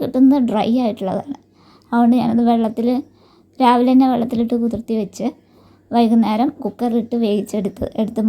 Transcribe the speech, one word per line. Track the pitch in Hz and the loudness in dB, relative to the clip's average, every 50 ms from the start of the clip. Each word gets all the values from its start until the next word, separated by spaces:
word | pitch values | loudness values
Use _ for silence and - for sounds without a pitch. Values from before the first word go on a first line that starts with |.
കിട്ടുന്നത് | - 262 - 262 269 262 277 285 240 226 | -4 -2 2 4 4 4 4 4 2 0
ഡ്രൈ | 190 214 - 226 233 254 247 | 0 0 0 0 0 0 0
ആയിട്ടുള്ളതാണ്. | 214 208 - 196 185 185 196 - 285 277 - _ _ _ _ _ _ _ _ _ _ | -2 -2 -4 -4 -4 -4 -4 -6 -8 -12 -14 _ _ _ _ _ _ _ _ _ _
അതുകൊണ്ട് | 233 233 240 233 247 247 | 0 2 4 4 4 2
ഞാനത് | 240 226 226 233 240 233 | 2 0 0 2 2 2
വെള്ളത്തിൽ, | 233 226 226 214 226 233 226 240 254 262 - - _ _ _ _ _ _ _ _ _ - | 2 0 0 -2 -2 -2 -2 -2 -2 -2 -6 -10 _ _ _ _ _ _ _ _ _ 0
രാവിലെ | 262 240 247 240 247 262 | 2 4 4 4 4 4
തന്നെ | 254 262 269 262 | 4 4 4 4
വെള്ളത്തിലിട്ട് | 247 240 233 247 240 226 233 226 247 233 | 2 -2 -2 -4 -4 -4 -2 -2 -2 -2
കുതിർത്തി | 233 233 220 214 - - 226 220 | -2 -2 -4 -6 -6 -4 -4 -4
വെച്ച് | 202 190 - - 208 269 - - _ _ _ _ _ _ _ _ _ - 233 | -4 -6 -8 -8 -8 -8 -8 -10 _ _ _ _ _ _ _ _ _ -2 0
വൈകുന്നേരം | 233 240 214 233 226 220 208 214 214 254 311 - - | 0 2 4 2 2 2 2 0 0 -2 -2 -4 -6
കുക്കറിലിട്ട് | - 202 - - 240 240 226 240 220 233 240 233 233 | -8 -10 -6 -6 -4 -2 -2 -4 -4 -4 -4 -2 -2
വേവിച്ചെടുത്ത്, | 202 208 208 - - - 214 190 196 - - - - - 226 | 0 -2 -2 -4 -4 -4 -4 -4 -6 -6 -8 -10 -6 -4 -4
എടുത്ത് | 220 208 - 220 214 | -4 -4 -2 -2 0